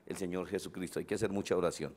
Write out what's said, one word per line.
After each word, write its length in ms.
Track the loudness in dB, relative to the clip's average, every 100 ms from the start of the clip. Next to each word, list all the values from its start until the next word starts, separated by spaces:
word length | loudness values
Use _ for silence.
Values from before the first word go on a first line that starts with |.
| -8
el 80 | -4
Señor 320 | -2 -2 0
Jesucristo. 500 | -2 -2 -4 -4 -2
Hay 60 |
que 120 | -2 0
hacer 140 | 2
mucha 240 | 0 2
oración. 400 | 4 4 2 -4